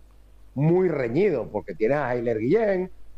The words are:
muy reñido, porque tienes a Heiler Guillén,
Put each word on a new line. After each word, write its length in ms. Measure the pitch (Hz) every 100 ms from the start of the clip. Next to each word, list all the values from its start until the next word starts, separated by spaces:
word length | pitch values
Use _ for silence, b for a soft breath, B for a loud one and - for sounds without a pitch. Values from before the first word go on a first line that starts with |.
| - - - - - -
muy 340 | 151 175 185
reñido, 580 | 151 123 123 208 143 101
porque 280 | 104 95 85
tienes 220 | 107 143
a 180 | 135 123
Heiler 240 | 117 110
Guillén, 520 | 113 202 214 190 185 - -